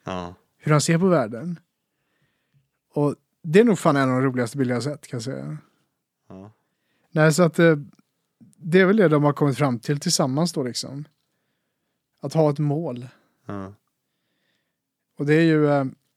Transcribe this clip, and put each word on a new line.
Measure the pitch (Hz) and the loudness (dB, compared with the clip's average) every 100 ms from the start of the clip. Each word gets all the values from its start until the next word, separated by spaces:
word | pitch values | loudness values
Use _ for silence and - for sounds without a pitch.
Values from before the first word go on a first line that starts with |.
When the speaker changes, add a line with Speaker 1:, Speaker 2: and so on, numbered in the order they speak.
Speaker 1:
Ja. | - 92 87 92 _ _ | -12 -10 -10 -14 _ _
Speaker 2:
Hur | 147 | 0
han | 151 | 2
ser | 147 165 | 2 2
på | 190 | 2
världen. | 165 110 113 170 170 _ _ _ _ _ _ _ _ _ _ _ _ _ | 2 0 -6 -10 -12 _ _ _ _ _ _ _ _ _ _ _ _ _
Och | - 147 - _ _ | -4 -2 -4 _ _
det | 160 175 | 2 4
är | |
nog | 240 180 | 4 2
fan | 170 139 | 2 2
en | 131 | 2
av | 127 | 0
de | |
roligaste | 135 123 117 139 | -2 -2 -4 -2
bilder | 123 123 | -2 -2
jag | |
har | 131 | -6
sett, | 143 - | -10 -12
kan | 123 | -12
jag | |
säga. | 113 135 143 151 - _ _ _ _ _ _ | -10 -10 -10 -14 -16 _ _ _ _ _ _
Speaker 1:
Ja. | 95 101 _ _ _ _ _ _ | -20 -20 _ _ _ _ _ _
Speaker 2:
Nej, | 160 156 | 0 2
så | 151 | 2
att, | 170 - | 0 2
eh, | 170 151 127 _ _ _ _ _ - _ | 2 2 -2 _ _ _ _ _ -20 _
det | 180 180 | 0 4
är | 185 | 4
väl | 220 | 4
det | 170 | 4
de | 151 | 4
har | 147 | 2
kommit | 143 147 123 | 2 0 0
fram | 143 120 | -2 -2
till | - 147 | -4 -6
tillsammans | 175 165 147 135 170 | -2 -2 -2 -2 -2
då, | 165 | -4
liksom. | 123 117 - 139 151 _ _ _ _ _ _ _ _ _ _ _ | -6 -8 -12 -14 -16 _ _ _ _ _ _ _ _ _ _ _
Att | 139 | -6
ha | 165 151 | 0 0
ett | 147 | 0
mål. | 147 143 165 123 127 - _ _ - | -2 -4 -6 -10 -14 -20 _ _ -14
Speaker 1:
Ja. | 101 95 104 _ _ _ _ _ _ _ _ _ _ _ _ _ - | -12 -12 -16 _ _ _ _ _ _ _ _ _ _ _ _ _ -6
Speaker 2:
Och | 147 | 0
det | |
är | 156 | 4
ju, | 165 156 147 | 4 4 2
eh, | 143 135 - _ | 2 -2 -8 _